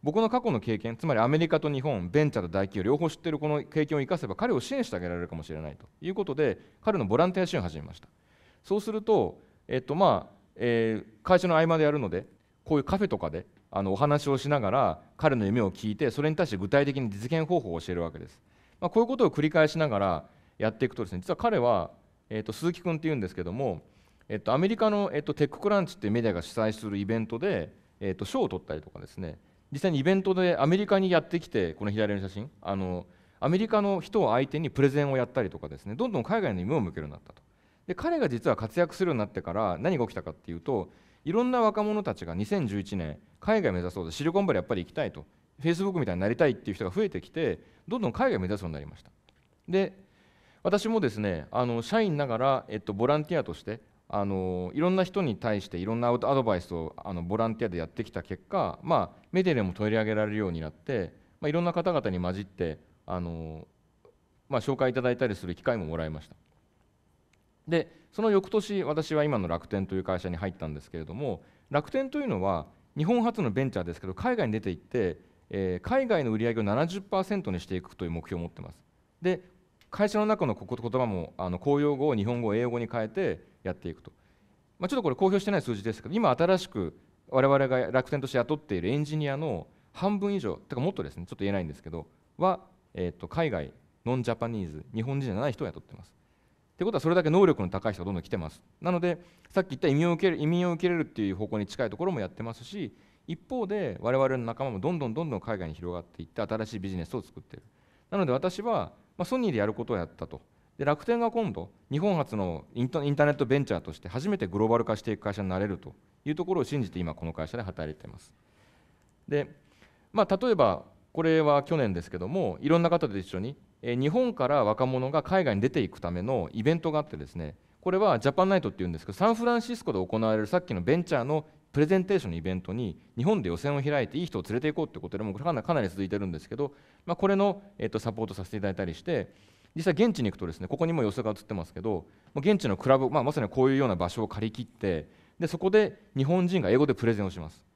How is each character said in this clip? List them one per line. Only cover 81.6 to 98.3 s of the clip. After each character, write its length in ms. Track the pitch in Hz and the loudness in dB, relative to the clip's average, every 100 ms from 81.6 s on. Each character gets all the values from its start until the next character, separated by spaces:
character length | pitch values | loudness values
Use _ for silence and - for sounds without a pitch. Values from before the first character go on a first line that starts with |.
| 143 143 | 2 2
用 160 | 147 139 | 2 2
語 120 | 151 | 0
を 80 | 117 | 2
日 100 | 101 | 0
本 160 | 120 | 0
語、 140 | 113 107 | 0 0
英 100 | 120 | 0
語 140 | 120 | -2
に 80 | 117 | -4
変 120 | 120 | -4
え 40 | 110 | -4
て 380 | 190 170 80 - _ | -2 -2 -4 -10 _
や 100 | - | -8
っ 20 | 90 | -6
て 140 | - | -10
い 40 | |
く 80 | - | -12
と。 100 | - _ _ _ _ _ _ _ | -16 _ _ _ _ _ _ _
ま 60 | 180 | -2
あ、 40 | |
ち 40 | |
ょ 20 | 277 | 0
っ 20 | |
と 60 | |
こ 60 | 180 | 0
れ 60 | 123 | 2
公 100 | 190 | 4
表 140 | 196 | 4
し 60 | 196 | 2
て 60 | |
な 60 | 196 | -2
い 20 | |
数 140 | 127 107 | 0 -4
字 80 | |
で 100 | 104 | -4
す 80 | 107 | -6
け 80 | 117 | -4
ど、 60 | 190 | 2
今 200 | 202 123 | 4 4
新 200 | 170 185 | 4 4
し 100 | - | 2
く 300 | 110 85 - _ _ - | -4 -4 -6 _ _ -2
我 120 | 131 | 4
々 260 | 139 139 135 | 6 6 4
が 240 | 127 123 | 2 2
楽 180 | 123 127 | 0 0
天 100 | 143 | -4
と 80 | 131 | 0
し 40 | |
て 60 | 135 | 0
雇 180 | 120 151 | 0 -2
っ 40 | |
て 160 | - 92 | -2 -2
い 60 | |
る 80 | 90 | 0
エ 80 | 139 | 0
ン 60 | |
ジ 140 | 147 156 | 0 -2
ニ 120 | 147 | -2
ア 80 | 139 | -2
の 300 | 160 92 - _ _ | -4 -4 -8 _ _
半 280 | - 190 208 | -4 0 0
分 140 | 202 | 0
以 60 | 196 | -2
上、 160 | 110 - | -2 -6
て 200 | - 123 | -6 -2
か 60 | |
も 100 | 156 | -2
っ 20 | |
と 100 | - | -2
で 80 | 78 | -8
す 60 | - | -8
ね、 80 | 87 | -14
ち 80 | |
ょ 20 | - | -4
っ 20 | |
と 60 | |
言 60 | 98 | 0
え 20 | |
な 80 | 101 | 0
い 60 | 82 | -2
ん 20 | |
で 60 | |
す 100 | 69 | -8
け 60 | - | -12
ど、 180 | 82 80 _ _ - | -12 -12 _ _ 0
は、 240 | 180 180 - _ _ | 0 0 -6 _ _
え 160 | - 90 | -6 -6
ー 20 | |
と、 160 | - - | -6 -8
海 220 | - 165 | -2 -2
外、 220 | 95 71 - _ _ 117 | -2 -6 -12 _ _ -4
ノ 100 | 127 | -2
ン 80 | |
ジ 80 | 120 | -2
ャ 40 | 113 | -2
パ 120 | 117 | -4
ニ 180 | 113 87 | -4 -6
ー 60 | |
ズ、 140 | 76 - 110 | -10 -8 -6
日 80 | |
本 160 | 127 139 | -4 -4
人 60 | 131 | -4
じ 60 | |
ゃ 80 | 98 | -2
な 80 | 139 | -4
い 60 | |
人 100 | 113 | -4
を 40 | 120 | -8
雇 120 | - | -10
っ 40 | |
て 120 | - 92 | -18 -20
ま 80 | |
す。 100 | 90 _ _ _ _ _ _ | -20 _ _ _ _ _ _
っ 40 | _ | _
て 80 | 180 | -2
こ 60 | |
と 40 | 190 | 0
は、 60 | |
そ 80 | 160 | 4
れ 60 | 175 | 4
だ 60 | |
け 80 | 156 | 6
能 160 | 170 190 | 6 6
力 160 | 143 | 6
の 80 | 92 | 0
高 220 | 95 110 | 0 -2
い 20 | |
人 80 | 90 | -2
が 40 | 90 | -4
ど 60 | |
ん 40 | 92 | -4
ど 60 | |
ん 20 | |
来 60 | |
て 80 | - | -4